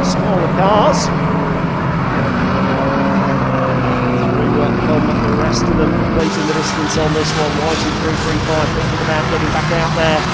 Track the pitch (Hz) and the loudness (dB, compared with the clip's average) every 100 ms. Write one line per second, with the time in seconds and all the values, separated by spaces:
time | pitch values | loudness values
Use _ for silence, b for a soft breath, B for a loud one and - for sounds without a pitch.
0 | 185 - 185 185 175 - 190 214 269 269 | -2 0 0 2 0 2 2 4 4 2
1 | - - - - - - - - - - | 0 -2 0 -2 -2 -2 -2 -2 -2 -2
2 | - - - - - 92 95 - - - | -2 -2 0 0 0 0 0 0 0 0
3 | - 98 67 - - 131 127 127 - - | 0 2 0 0 0 0 0 0 0 0
4 | - - - - 120 - - - - 151 | 0 0 0 0 0 2 0 0 0 2
5 | 147 - - - - - - - - - | 2 0 0 0 0 0 0 2 2 0
6 | - 160 160 - 151 156 151 160 151 160 | 0 0 0 0 -2 -2 -2 -2 -2 0
7 | 156 156 151 160 151 147 156 160 151 151 | 0 0 0 0 -2 0 -2 0 -2 -2
8 | 160 156 160 156 - 156 151 - - - | -2 -2 0 -2 0 0 0 0 -2 -2
9 | - 156 151 160 156 - - 170 160 160 | 0 -2 0 -2 0 0 0 0 0 0
10 | 160 156 - | 2 0 0